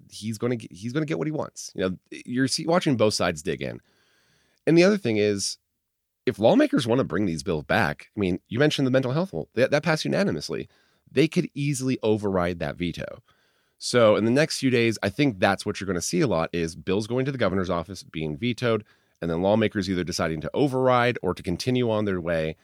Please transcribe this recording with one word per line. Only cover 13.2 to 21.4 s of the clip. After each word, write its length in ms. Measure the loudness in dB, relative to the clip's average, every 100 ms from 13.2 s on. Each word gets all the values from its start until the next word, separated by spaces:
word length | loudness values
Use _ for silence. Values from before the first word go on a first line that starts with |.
| _ _ _ _ _ _
So 360 | 0 6 6 6
in 80 |
the 60 | 4
next 300 | 2 2 0
few 100 | 0
days, 280 | 2 2 0
I 60 | -2
think 320 | 0 0 2
that's 260 | 2 2 -2
what 140 | -6
you're 60 | -4
gonna 140 | -4
see 200 | -2 0
a 80 | 2
lot, 220 | 2 0
is 240 | -2 -4 -4
bills 300 | -2 -2 -2
going 180 | -2
to 80 | -4
the 60 | -2
governor's 320 | 0 0 -2
office 320 | -4 -4 -12
being 340 | -12 -8 -6 -4
vetoed, 480 | -4 -2 -2 -2 -4 _ _ _
and 100 | -4
then 120 | 0
lawmakers 480 | 2 4 2 0 -2
either 140 | -2
deciding 360 | -4 -2 -2 -4
to 100 | -4
override 640 | 0 0 2 2 4 2 0
or 120 | -4
to 80 | -4